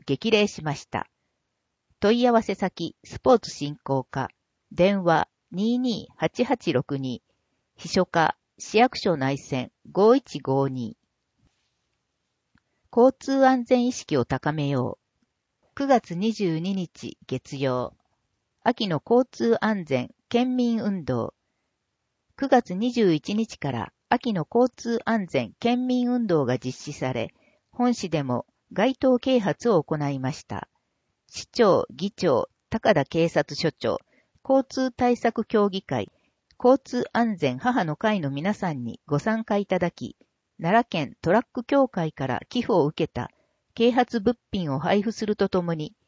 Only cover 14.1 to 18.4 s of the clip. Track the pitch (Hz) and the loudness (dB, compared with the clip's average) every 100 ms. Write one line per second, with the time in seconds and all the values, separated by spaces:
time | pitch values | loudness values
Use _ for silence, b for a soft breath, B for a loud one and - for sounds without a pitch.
14.1 | 147 117 131 151 156 143 139 123 - _ | -2 0 -2 -2 -2 -2 -2 -4 -8 _
15.1 | _ _ _ _ _ _ - 277 247 - | _ _ _ _ _ _ -4 2 2 2
16.1 | 170 220 214 190 160 180 196 165 - 113 | -4 -4 -2 -2 -2 -4 -4 -6 -10 -16
17.1 | - - 131 - 139 135 127 120 - _ | -16 -10 -10 -8 -4 -2 -2 -4 -10 _
18.1 | _ _ _ | _ _ _